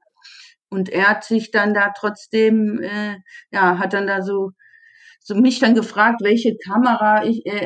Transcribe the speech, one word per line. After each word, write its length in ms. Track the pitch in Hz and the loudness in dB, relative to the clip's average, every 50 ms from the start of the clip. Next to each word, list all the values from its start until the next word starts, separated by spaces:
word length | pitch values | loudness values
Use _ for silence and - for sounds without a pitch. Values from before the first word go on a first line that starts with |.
| _ _ _ _ _ - - - - - _ _ _ - | _ _ _ _ _ -20 -20 -20 -20 -20 _ _ _ -8
Und 200 | 196 190 185 185 | -6 -6 -6 -4
er 200 | - 175 190 202 | -2 0 2 2
hat 140 | 208 214 - | 0 0 -2
sich 280 | - 226 220 220 - | -2 -2 -2 -2 -2
dann 220 | - 214 202 208 208 | -2 0 0 2 2
da 180 | 208 202 202 202 | 2 0 0 -2
trotzdem, 840 | - - 208 208 - - - - 220 220 220 220 220 214 208 208 226 | -4 -6 -6 -6 -8 -10 -4 0 2 2 4 4 2 0 0 -4 -4
äh, 360 | - 196 208 208 214 208 202 190 - - - - - _ | -6 -6 -6 -6 -8 -8 -10 -12 -16 -20 -20 -20 -16 _
ja, 260 | - 202 190 180 180 | -2 0 2 2 2
hat 160 | 175 202 185 208 | 0 -2 -2 -2
dann 140 | 202 202 | -2 -2
da 140 | 196 196 190 | -2 -4 -4
so 300 | 185 196 202 196 196 190 190 _ _ _ _ _ _ _ _ _ _ - _ _ _ | -4 -4 -4 -4 -4 -6 -10 _ _ _ _ _ _ _ _ _ _ -20 _ _ _
so 120 | - 208 | -2 2
mich 240 | 202 262 254 233 - | 2 4 4 4 2
dann 160 | - 226 226 | 2 4 4
gefragt, 460 | 220 220 - - 202 214 233 226 233 196 | 2 0 -2 0 2 2 2 2 2 2
welche 340 | 208 220 233 - 233 220 | 2 2 2 2 0 -2
Kamera 640 | - - 185 196 226 254 247 226 - 214 208 214 214 214 | -4 -6 -4 0 0 2 2 2 2 2 2 2 2 2
ich, 200 | 220 226 - - | 0 -4 -4 -6
er, 160 | 214 208 208 - | -8 -6 -6 -4